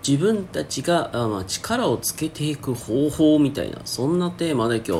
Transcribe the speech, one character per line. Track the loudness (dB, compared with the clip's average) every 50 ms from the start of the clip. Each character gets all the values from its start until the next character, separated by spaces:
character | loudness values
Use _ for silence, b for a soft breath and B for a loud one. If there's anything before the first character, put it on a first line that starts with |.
| 2
自 | 2 2
分 | 2 4 2 2 0 -2
た | -6 -6 -6 -6
ち | -4 -6 -4
が、 | 0 2 2 2 0 0 -2
あ、 | -2 0
ま | 0 -2
あ、 | -2 -4
力 | -6 -8 -8 -4 -4 -2 0 0
を | 0 0
つ | 0 -2 -6 -4
け | -4 -6
て | -6 -4 -4 -4 -4
い | -4
く | -4 -4 -6 -6
方 | -6 -4 -2 0 2 2 0
法 | 2 4 6 6 8
み | 6 4 4
た | 2 -2
い | -4 -4
な、 | -6 -10 -10
そ | -8 -4 -2 0
ん | 0 2
な | 0 0 -2
テ | -2 -2 -2 0 2
ー |
マ | 2 2
で | 2 2
今 | 0 0
日 | 0 0